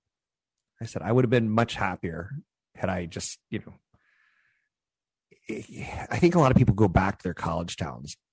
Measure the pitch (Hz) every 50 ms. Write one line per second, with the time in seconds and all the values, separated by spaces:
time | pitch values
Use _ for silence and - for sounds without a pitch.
0 | _ _ _ _ _ _ _ _ _ _ _ _ _ _ _ _ 117 113 - 98
1 | - 92 117 127 127 113 123 123 113 110 107 113 117 - - - 107 95 90 -
2 | - 90 80 80 85 - 135 147 - _ _ _ _ _ _ - - 92 92 90
3 | 87 82 - 101 - - - - _ _ 107 104 - - 90 _ _ _ _ _
4 | _ _ _ _ _ _ _ _ _ _ _ _ _ _ _ _ _ _ _ _
5 | _ _ _ _ _ _ _ _ _ - - 113 113 - - - - - - -
6 | - - - - - 170 175 175 151 131 123 - 123 - 101 95 110 98 82 98
7 | 95 98 104 - - 92 85 - - 82 82 82 85 87 - - 82 73 64 60
8 | 67 73 - - _ _